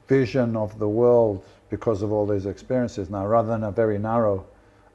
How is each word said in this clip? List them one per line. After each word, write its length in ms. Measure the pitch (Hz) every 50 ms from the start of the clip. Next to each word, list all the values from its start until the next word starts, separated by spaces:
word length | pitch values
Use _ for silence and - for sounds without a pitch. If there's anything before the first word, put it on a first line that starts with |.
| _
vision 500 | - 135 139 131 - - 135 123 117 113
of 220 | 113 107 101 107 110
the 100 | 107 104
world 540 | 107 113 120 120 120 120 117 110 101 90 - - - _ _ -
because 320 | 110 101 - 123 110 92 107
of 100 | 104 107
all 140 | 107 104
these 200 | 101 104 101 92
experiences 640 | 101 92 - - - 131 127 123 113 - - 98 85
now, 160 | 104 101 95
rather 220 | 101 113 117 113 110
than 160 | 117 110 110
a 60 | 107
very 280 | 95 113 113 110 104 101
narrow 460 | 104 110 113 120 113 104 101 95 92 - - _ _ _ _ _ _ _ _